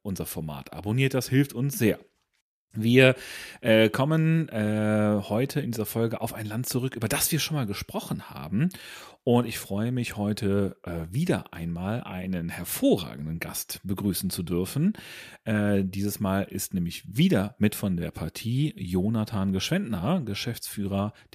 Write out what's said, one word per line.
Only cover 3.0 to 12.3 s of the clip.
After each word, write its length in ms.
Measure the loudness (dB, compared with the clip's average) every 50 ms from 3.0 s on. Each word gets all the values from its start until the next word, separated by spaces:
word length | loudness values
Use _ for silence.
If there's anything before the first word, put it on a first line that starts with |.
| 10 8 8 4 -2 -14 -14 -14 -14 -14 -12 -2
äh, 280 | 4 6 8 8 8 6
kommen, 600 | 6 2 2 2 2 4 4 4 4 2 2 0
äh, 720 | -2 0 0 2 2 2 2 2 4 4 4 4 2 2 0 0
heute 320 | 0 0 0 0 0 -2
in 100 | -2 -2
dieser 160 | -2 -4 -4
Folge 340 | -2 0 0 0 0 0 -2
auf 140 | -4 -4 -6
ein 120 | -6 -8
Land 200 | -6 -4 -4 -4
zurück, 300 | -2 -2 -2 -2 -2 -4
über 100 | -2 -2
das 240 | -2 0 0 0 2
wir 80 | 0 0
schon 180 | 0 0 -2
mal 100 | -2 -2
gesprochen 640 | -2 -4 -6 -6 -6 -6 -6 -6 -4 -6 -8 -8 -10
haben. 400 | -12 -12 -8 -2 0 2 2 2 0 -4 -16 -16 -16 -16 -18 -20 -14 _ 2
Und 240 | 4 4 4 4
ich 140 | 2 -4 -8
freue 320 | -8 -6 -4 -2 -2 -2 -2
mich 240 | -2 -2 -4 -4
heute, 600 | -2 0 0 0 0 0 0 2 2 0 0 -4 _ -12
äh, 240 | -8 -8 -6 -6 -4
wieder 460 | -2 -2 0 0 0 -2 -2 -6 -10
einmal 480 | -8 -6 -6 -4 -4 -4 -2 -4 -4 -6
einen 460 | -8 -8 -8 -6 -4